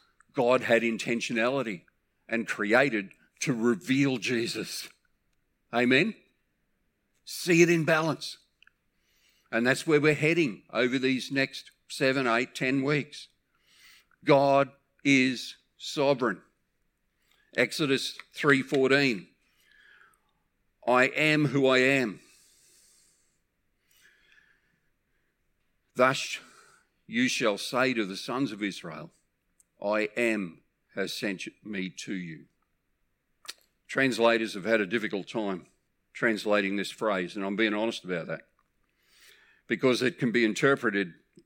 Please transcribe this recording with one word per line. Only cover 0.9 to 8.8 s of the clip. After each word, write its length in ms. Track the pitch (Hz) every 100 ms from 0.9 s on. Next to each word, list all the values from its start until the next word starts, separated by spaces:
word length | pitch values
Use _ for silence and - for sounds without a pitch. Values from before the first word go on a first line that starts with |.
| 110 - 117 - 117 120 139 113 90 _ _ _ _ -
and 200 | 113 110
created 640 | - 104 120 139 107 98 _ _ -
to 140 | 160
reveal 640 | 117 120 104 - 135 139 123
Jesus. 720 | 110 120 117 110 95 - - _ _ _ _ _ _ _ -
Amen? 420 | 117 123 127 117 - _ _ _ _ _ _ _ _ _ _ -
See 360 | - 175 170
it 80 | 170
in 160 | 170 160
balance. 520 | 160 160 135 - - _ _ _ _